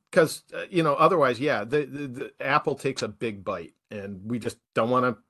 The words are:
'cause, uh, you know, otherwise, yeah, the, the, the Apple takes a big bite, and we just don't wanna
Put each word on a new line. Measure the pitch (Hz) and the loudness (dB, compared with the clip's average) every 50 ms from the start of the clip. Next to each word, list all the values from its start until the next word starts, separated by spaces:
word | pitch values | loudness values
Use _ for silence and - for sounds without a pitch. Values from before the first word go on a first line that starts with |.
| _ _ | _ _
'cause, | - 185 160 143 - - - _ 160 | 4 4 4 4 2 -6 -14 _ -12
uh, | - 180 - | -10 -8 -4
you | 190 170 160 | 0 0 2
know, | 151 139 | 2 4
otherwise, | 139 - 175 190 160 139 127 123 110 | 6 6 6 6 6 4 4 2 2
yeah, | 139 147 131 107 104 | 0 0 0 0 0
the, | 117 139 151 147 | 0 0 0 0
the, | 127 135 147 147 | -2 -6 -8 -8
the | 135 120 135 123 107 - - | -8 -8 -10 -10 -10 -10 -6
Apple | - 135 143 147 - 156 139 | -2 0 2 2 2 0 -2
takes | - - 135 135 - - | -2 -2 -4 -4 -4 -6
a | |
big | 107 101 - 123 113 104 98 92 | -6 -6 -6 -6 -6 -6 -6 -6
bite, | 110 98 87 82 - _ _ _ - | -6 -6 -6 -8 -12 _ _ _ -14
and | 107 101 98 101 101 92 98 | -12 -12 -10 -10 -12 -10 -8
we | 110 123 117 | -6 -6 -4
just | 110 117 - - _ _ - | -4 -6 -8 -10 _ _ -2
don't | 120 113 120 | 0 2 2
wanna | 123 127 127 127 113 - _ | 2 2 2 0 -2 -4 _